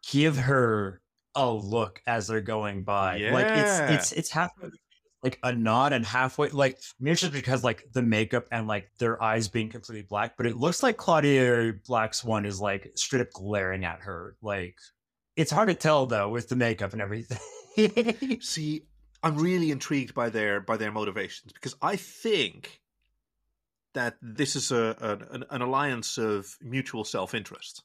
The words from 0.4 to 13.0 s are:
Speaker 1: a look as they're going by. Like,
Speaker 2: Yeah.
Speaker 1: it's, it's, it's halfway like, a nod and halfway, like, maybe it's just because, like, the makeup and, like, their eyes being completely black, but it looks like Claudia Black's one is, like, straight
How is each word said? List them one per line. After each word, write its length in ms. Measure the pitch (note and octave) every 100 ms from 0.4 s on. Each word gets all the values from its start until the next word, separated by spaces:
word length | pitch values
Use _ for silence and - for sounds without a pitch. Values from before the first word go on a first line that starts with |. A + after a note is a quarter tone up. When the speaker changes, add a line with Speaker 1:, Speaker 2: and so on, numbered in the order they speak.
| C3 C3+ A#2+ G#2+ G2 F2+ _ _ _
Speaker 1:
a 180 | C#3 B2+
look 480 | A2 G2 A2+ A2 - -
as 220 | A#2 G2+
they're 120 | A2
going 420 | G2 A2 G#2 G2
by. 340 | G2 G2+ F#2+ F#2+ G#2
Like, 160 | B2+ C3
Speaker 2:
Yeah. 440 | - G#3 F#3 D3
Speaker 1:
it's, 180 | D3+ -
it's, 20 |
it's 180 | - E3
halfway 400 | D#3 F3 - E3+ - _ _ _ _
like, 160 | B2+ B2+
a 100 | B2
nod 400 | B2 A2 A2+ C#3+
and 120 | C3+
halfway, 460 | G#2+ A#2+ C3 - D3
like, 280 | D3 C3+ C3 - -
maybe 120 | C3
it's 100 | E3+
just 100 | F#3
because, 320 | C#3 B2 C3
like, 240 | A#2+ A2 -
the 100 | B2+
makeup 440 | A#2+ G#2+ A2 B2 -
and, 160 | A#2 A2
like, 220 | G#2+ F#2 _
their 220 | A#2+ A2+
eyes 260 | A2 A2 G#2+
being 220 | A#2 A2
completely 320 | A2+ - A2
black, 340 | G2 G2+ A#2 -
but 100 | A#2
it 100 | A#2
looks 260 | C#3+ F3
like 140 | C4+ A3
Claudia 760 | - E3 C#3+ C3+ B2+ A#2+ A2+ G2 -
Black's 360 | A#2+ A2 -
one 220 | A#2 A2
is, 160 | G#2 F#2+
like, 320 | G2+ G2 -
straight 280 | -